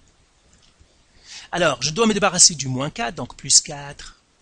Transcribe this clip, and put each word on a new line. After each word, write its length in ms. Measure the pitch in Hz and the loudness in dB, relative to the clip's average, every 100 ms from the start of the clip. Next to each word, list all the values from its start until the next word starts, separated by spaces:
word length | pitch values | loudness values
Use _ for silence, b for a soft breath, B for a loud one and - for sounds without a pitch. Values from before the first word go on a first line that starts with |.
| _ _ _ _ _ _ _ _ _ _ _ B B B B | _ _ _ _ _ _ _ _ _ _ _ B B B B
Alors, 300 | 175 170 131 | 0 2 2
je 100 | 143 | -2
dois 160 | 156 226 | 2 2
me 60 | |
débarrasser 420 | 202 202 170 - 151 | 4 2 4 4 4
du 120 | 131 | -4
moins 220 | 127 147 | -4 -4
quatre, 260 | - 233 156 | -4 -6 -6
donc 200 | 123 - | -12 -12
plus 260 | 139 - | 2 2
quatre, 600 | - 143 143 143 - - _ _ | 2 -10 -12 -16 -18 -20 _ _